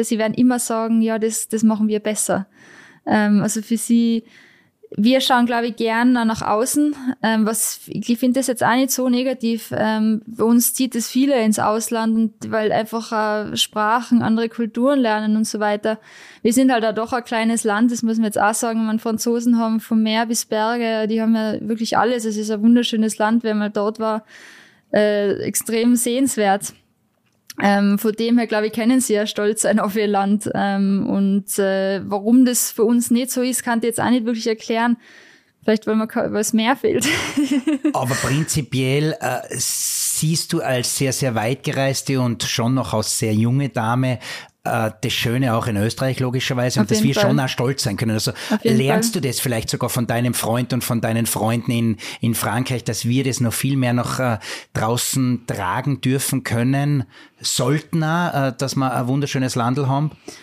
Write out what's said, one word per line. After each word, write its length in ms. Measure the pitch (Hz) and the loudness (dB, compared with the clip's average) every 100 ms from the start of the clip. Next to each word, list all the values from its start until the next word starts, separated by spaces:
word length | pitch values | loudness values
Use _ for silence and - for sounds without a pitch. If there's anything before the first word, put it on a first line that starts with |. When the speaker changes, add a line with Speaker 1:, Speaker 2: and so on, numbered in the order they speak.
| 226 | 0
Speaker 1:
sie 100 | 214 | 0
werden 160 | 220 | 0
immer 240 | 220 247 247 | 2 2 2
sagen, 420 | - 226 226 226 | -2 -2 0 2
ja, 180 | 220 220 | 2 0
das, 300 | 220 220 - | -2 -4 -4
das 140 | 220 | 0
machen 260 | 220 214 214 | 2 2 0
wir 120 | 214 | 0
besser. 460 | 214 214 - 190 190 _ - - - - - | -2 -4 0 -2 -2 _ -20 -20 -20 -10 0
Ähm, 360 | 214 208 208 | 2 4 2
also 180 | 214 220 | 2 -4
für 160 | 208 226 | -4 -2
sie, 480 | - 233 233 226 - - - _ _ _ - - | 2 2 2 0 -4 -20 -20 _ _ _ -10 0
wir 240 | 214 262 | 4 4
schauen, 260 | 269 240 240 | 4 2 2
glaub 180 | 233 | 0
ich, 100 | 240 | -2
gern 380 | 226 226 226 247 | -2 -2 2 2
nach 280 | 247 220 214 | 4 2 -2
außen, 540 | - 208 262 294 294 285 254 - | -2 0 0 2 0 0 -6 -2
ähm, 220 | 226 220 214 | 0 2 2
was, 340 | 226 - - - | 0 -4 -6 -10
ich 280 | 208 208 233 | -6 -2 0
find 200 | 254 262 | 2 2
das 100 | 262 | 0
jetzt 160 | 233 | 0
auch 140 | - 247 | 2 2
nicht 160 | 262 | 2
so 160 | 262 254 | 0 0
negativ. 680 | 247 262 262 233 226 - - | 0 0 -2 -2 -2 -4 -2
Ähm, 460 | 214 220 220 214 | 0 0 0 0
bei 200 | - 226 | -4 -2
uns 280 | 226 240 233 | 2 4 2
zieht 220 | - 254 | 0 -2
es 140 | 240 - | -2 -2
viele 340 | 254 277 262 | 0 2 4
ins 160 | 220 208 | 2 2
Ausland, 560 | 208 220 226 226 220 226 | 0 0 -2 -2 0 2
und 360 | 220 - 214 | 0 -2 -4
weil 180 | 220 214 | 0 2
einfach, 400 | - 220 226 226 220 214 214 208 | 0 -2 -6 -4 -2 -2 -2 -4
äh, 60 | 233 | -2
Sprachen, 680 | - 214 214 233 233 233 | -2 0 0 0 2 2
andere 260 | 214 226 233 | 2 0 -2
Kulturen 520 | - 226 233 254 285 | -2 -4 0 2 2
lernen 360 | 226 214 214 214 | 2 0 0 0
und 120 | 220 | 0
so 100 | 208 | -2
weiter. 400 | 208 208 220 220 - - - - | -2 -2 -2 -4 -8 -20 -20 -2
Wir 100 | 233 | 2
sind 180 | 240 262 | 4 4
halt 120 | 240 | 4
auch 100 | 220 | 2
doch 180 | 214 226 | -2 -2
ein 120 | 247 | -4
kleines 400 | 240 226 226 226 | -2 -2 0 0
Land, 260 | 214 208 240 | 0 2 2
das 140 | 233 | 2
muss 140 | 226 226 | 0 0
man 80 | 214 | 0
jetzt 140 | - | 2
auch 140 | 202 | 2
sagen. 260 | 226 240 226 | 2 -2 -2
Ich 40 | 220 | -2
meine, 140 | 220 | -2
Franzosen 580 | 226 220 240 233 240 233 | -2 -2 0 0 2 2
haben 220 | 226 220 | 2 -2
von 200 | - 226 | 0 0
Meer 260 | 220 220 233 | 2 0 0
bis 180 | 226 | -2
Berge, 640 | - 220 220 240 226 220 214 | -2 -2 0 0 -2 -2 0
die 120 | 226 | 0
haben 140 | 220 | 2
ja 220 | 226 220 - | 2 0 -4
wirklich 380 | 214 226 226 - | -4 -4 -2 2
alles. 260 | 226 247 | 2 0
Es 120 | 220 214 | -2 -4
ist 140 | 214 | -4
ein 100 | 214 | 2
wunderschönes 560 | 226 240 233 220 220 - | 6 6 4 0 0 0
Land, 240 | 214 233 | 0 2
wenn 160 | 220 214 | 0 -2
man 140 | 208 | -2
dort 260 | 208 202 220 | -2 -2 -2
war, 260 | 220 220 - - - - - _ - | -2 -4 -6 -20 -20 -20 -20 _ -2
äh, 400 | 208 208 208 202 - | 2 2 2 0 0
extrem 560 | - - - 226 240 240 | -2 -4 -2 0 2 2
sehenswert. 760 | 240 240 269 - 202 202 - - _ _ _ _ _ _ - - | 2 0 0 2 2 0 -2 -16 _ _ _ _ _ _ -16 -2
Ähm, 360 | 202 202 202 202 | 2 4 4 2
von 140 | 220 | 0
dem 240 | 214 233 240 | 0 2 2
her, 80 | 226 | 2
glaub 160 | 214 | 0
ich, 80 | 214 | -2
können 280 | 233 226 262 | 0 2 2
sie 140 | 240 | 2
ja 120 | 208 214 | 0 0
stolz 360 | - 208 220 | -2 -2 0
sein 160 | - 208 | 2 2
auf 160 | 196 214 | 0 0
ihr 120 | 208 | 0
Land. 420 | 196 196 208 - | 2 2 0 0
Ähm, 520 | - 196 196 196 196 - | -2 -2 0 0 0 0
und, 500 | 196 196 196 196 - | 0 2 0 -2 -2
äh, 420 | 196 190 190 196 | 0 0 -2 -2
warum 400 | 196 202 208 254 | -4 -2 4 6
das 280 | 247 240 - | 6 2 -2
für 120 | - | 0
uns 260 | 220 240 240 | 2 2 2
nicht 200 | 240 254 | 0 0
so 120 | 262 | -2
ist, 200 | 247 247 | -2 -2
kann 160 | 247 233 | -2 -2
ich 60 | |
jetzt 160 | 233 233 | 0 0
auch 100 | 214 | 0
nicht 140 | 247 | 0
wirklich 220 | 226 226 226 | 0 -2 -2
erklären. 480 | 220 - 226 240 233 - - - - _ _ | -4 -2 0 0 -2 -6 -20 -20 -20 _ _
Vielleicht, 240 | - 214 214 | 0 0 0
weil 100 | 220 | -2
man 120 | 220 | -2
ka-, 220 | 240 208 | -4 -2
weil 80 | 208 | -2
es 100 | 214 | 0
mehr 240 | 220 226 269 | 0 2 0
fehlt. 300 | - - 294 311 - - 285 | 0 0 0 -2 -4 -2 0
<laughs> 420 | 277 311 277 302 | 0 0 -2 0
Speaker 2:
Aber 200 | 151 127 131 | 0 -2 -2
prinzipiell, 1000 | 127 139 160 160 127 127 131 143 151 135 | 0 0 0 -2 -2 -2 0 2 0 -2
äh, 180 | 123 123 - | -4 -4 -6
siehst 1040 | 127 - - - - - - 156 165 - | -6 -4 -4 -4 -4 -4 -2 0 0 -2
du 80 | 165 | -2
als 380 | 131 127 120 - | 0 -2 -2 -2
sehr, 140 | 135 | -2
sehr 220 | - 131 | 0 -2
weit 280 | 110 110 139 | 0 -2 -2
gereiste 580 | 151 135 135 131 - 135 | -4 -2 -2 -2 -2 0
und 220 | 123 113 | 0 -2
schon 320 | - - 117 | -4 -2 0
noch 180 | 131 123 | 0 0
als 260 | 110 107 - | -2 -2 -2
sehr 140 | 113 | 0
junge 380 | 107 117 135 139 | 2 2 2 0
Dame, 480 | 123 110 123 131 123 - - - _ | -2 0 0 0 -2 -6 -14 -16 _
äh, 260 | - 117 110 - | -4 -2 -2 -4
das 120 | 113 | -4
Schöne 400 | - 120 123 131 | -2 0 0 0
auch 120 | 113 120 | 0 0
in 100 | 101 | 0
Österreich 420 | 110 - 131 127 | 0 0 -2 -2
logischerweise 600 | 127 123 - 127 123 - | -2 -2 -2 0 0 2
Speaker 1:
Auf 20 | |
Speaker 2:
und 60 | 208 | 2
dass 80 | 214 | 4
Speaker 1:
jeden 160 | 175 | 2
Speaker 2:
wir 60 | 139 | 4
schon 160 | 202 143 | 2 2
Speaker 1:
Fall. 100 | 160 | 0
Speaker 2:
auch 20 | |
stolz 340 | - 127 143 | -2 -2 -2
sein 140 | 117 98 | -2 -2
können. 160 | 113 | -2
Also 200 | 110 135 | 0 -2
Speaker 1:
Auf 300 | - - 214 | -6 -4 0
jeden 140 | 226 220 | 2 2
Speaker 2:
lernst 380 | - 185 226 | 2 2 0
Speaker 1:
Fall. 80 | 185 | -2
Speaker 2:
du 60 | 139 | -2
das 120 | - | -2
vielleicht 300 | 135 113 - | -2 -2 -4
sogar 180 | 131 120 | -4 -2
von 180 | 127 117 | -2 -2
deinem 280 | 117 123 | 0 0
Freund 400 | 117 - 117 123 | -2 -2 0 0
und 100 | 123 | -2
von 160 | - 120 | -2 -2
deinen 240 | 113 113 | 0 0
Freunden 460 | 113 - 110 117 110 | 0 0 0 0 0
in, 260 | 117 117 107 - - | 0 0 -2 -6 -4
in 140 | 117 | -2
Frankreich, 500 | 110 113 110 127 123 | 0 -2 -2 -2 -4
dass 220 | - 107 117 | -4 -4 0
wir 180 | 127 | 0
das 160 | 135 - | 0 0
noch 140 | 117 | -2
viel 240 | - 135 139 | 0 -2 0
mehr 160 | 123 | 0
noch, 240 | 123 120 127 | 0 -2 -2
äh, 200 | 127 107 - - - | -2 -2 -6 -14 -8
draußen 720 | - 110 120 - 135 127 120 - | -4 -2 -2 -2 0 0 -2 -4
tragen 560 | 110 92 110 143 131 | -4 -2 -2 -2 -2
dürfen 400 | 127 131 - 135 | 0 0 0 -4
können, 600 | - 117 123 139 143 143 - - - - | -2 -2 0 0 2 0 -2 -10 -20 -10
sollten 640 | - - 131 151 - 165 | -6 -2 0 0 -2 -2
auch, 440 | 156 170 175 139 135 | 0 0 0 0 -2
äh, 40 | 113 | -2
dass 200 | 135 139 | -4 -2
wir 180 | 131 | -2
ein 120 | 120 123 | -2 0
wunderschönes 460 | 139 139 139 127 | 0 0 -2 -2
Landl 340 | 127 117 131 131 | 0 0 0 0
haben? 220 | 139 151 - - - | 0 -2 -6 -20 -20